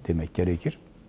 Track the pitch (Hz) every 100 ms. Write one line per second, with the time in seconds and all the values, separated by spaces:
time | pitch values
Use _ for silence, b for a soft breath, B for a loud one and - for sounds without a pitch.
0 | - 82 80 - 90 85 - - - -